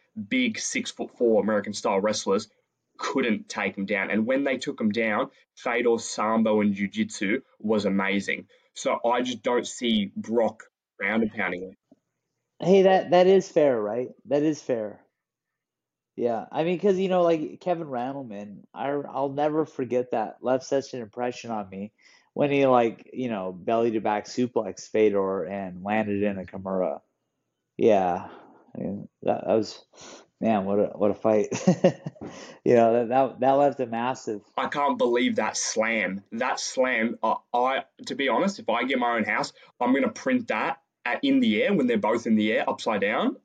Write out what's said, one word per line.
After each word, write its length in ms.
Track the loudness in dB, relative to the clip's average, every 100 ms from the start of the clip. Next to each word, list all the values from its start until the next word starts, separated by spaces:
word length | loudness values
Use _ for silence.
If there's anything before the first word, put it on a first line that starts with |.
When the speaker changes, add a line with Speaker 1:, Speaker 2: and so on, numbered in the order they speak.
| _ -14 -4
Speaker 1:
big 300 | 0 0 -2
six-foot-four 840 | -6 -6 -6 -8 -10 0 2 4
American-style 580 | 2 0 -2 -4 -2 0
wrestlers, 480 | 0 0 -2 -2 -4 _ _ _ _ -10
couldn't 500 | -4 0 0 -2 -4
take 280 | -4 -4 -4
him 100 | -2
down. 240 | -2 0
And 160 | 0 0
when 180 | 0
they 140 | 0 -2
took 220 | -6 -2
him 100 | -2
down, 400 | 0 0 0 -2 _ _
Fedor's 500 | -10 -4 0 2 2
sambo 560 | -2 -4 0 2 4 4
and 140 | 2
jiu-jitsu 680 | 0 -2 -2 -4 -4 -2 -2 -6 _
was 260 | -2 0 0
amazing. 600 | 0 0 -2 -2 -6 -10 _ _
So 240 | -6 -4 0
I 200 | 0 0
just 200 | -2 -4
don't 240 | 0 0 -2
see 440 | -4 0 0 0
Brock 500 | -6 -4 0 0 -2 -16 _ _ -8
ground 240 | -2 0
and 100 | 0
pounding 300 | -2 -4 -4
him. 140 | -10 -16 _ _ _ _ _ _ _ -2
Speaker 2:
Hey, 220 | 4 8
that, 300 | 8 6 6
that 140 | 6 8
is 240 | 6 4
fair, 300 | 4 4 4
right? 300 | 0 -2 -6 -10 -2
That 160 | 0
is 180 | 2 -2
fair. 400 | -2 -4 -4 -10 _ _ _ _ _ _ _ _ _ _ _
Yeah, 320 | -4 -2 -2 -4
I 140 | -2
mean, 140 | 0 2
'cause, 200 | 2 2
you 100 | 2
know, 120 | 4
like, 380 | 4 2 -2 -6
Kevin 280 | -4 -4 -4
Randleman, 760 | -6 -6 -8 -10 -12 -12 -16 -16
I, 160 | -8 -4
I'll 400 | -4 -4 -4 -4
never 380 | -2 -2 0 -4
forget 460 | -6 -2 -2 -2
that. 260 | -4 -4 -4
Left 220 | -2 -2
such 300 | 0 -2 -2
an 80 | -8
impression 480 | -10 -6 -6 -6 -8
on 180 | -8 -8
me 240 | -10 -12 _ _ _ _
when 180 | -2 0
he, 160 | 2 4
like, 440 | 4 2 -2 -12
you 160 | -8 -6
know, 240 | -4 -6
belly 380 | -6 -2 0 2
to 80 | 0
back 240 | -2 -2
suplex 640 | -4 -4 -2 -2 -4 -8 -2
Fedor 560 | 2 4 4 0 -2
and 400 | -4 -6 -8 -8
landed 380 | -2 -2 0 0
in 160 | -2 -4
a 60 |
Kimura. 560 | -10 -10 -4 -2 -2 -4 _ _ _ _ _ _ _ 0
Yeah, 520 | 4 4 2 -2 -6 -18 -20 -20 _
I 40 | -10
mean, 300 | -8 -8 -12 _
that, 220 | -2 -2 0
that 80 |
was, 300 | 0 0 -8 _ -20 -20 -20 -20 -4
man, 240 | 0 0
what 140 | 0 0
a, 80 | 0
what 240 | 0 -2
a 40 |
fight. 340 | 0 2 2 0 0 0
<laughs> 360 | 4 2 0 -10 -14 -16 -16 -20 -4
You 100 | 4
know, 180 | 6 6
that, 140 | 4 2
that, 300 | 2 0 0
that 120 | 2
left 260 | 4 2 0
a 80 | -4
massive 560 | -4 -4 -4 -6 -8 -8 -6
Speaker 1:
I 100 | -4
can't 320 | -2 0 2
believe 380 | 2 2 2 0
that 200 | -2 -4
slam. 680 | -4 -2 0 0 -2 -4 -8
That 260 | -4 -4 -4
slam, 580 | -4 0 0 2 -2 -2
uh, 140 | -2 -2 _
I, 300 | 0 0 0 -6 -12 -10
to 100 | -4
be 120 | 0
honest, 300 | 2 0 -2
if 100 | -2
I 140 | -2
get 160 | 0 0
my 160 | 0
own 80 | 0
house, 300 | 0 -2 -4 -8 -16 -2
I'm 140 | 2
gonna 140 | 2 0
print 400 | -2 -2 0 0
that 300 | -2 -4 -6 _ _
at, 160 | -6 -2
in 160 | 2 4
the 240 | 4 2
air, 100 | 2
when 140 | 2 2
they're 100 | 2
both 300 | 2 0 2
in 80 |
the 160 | 2 4
air, 180 | 2 0
upside 340 | -2 -2 0
down, 340 | 0 0 -2 -4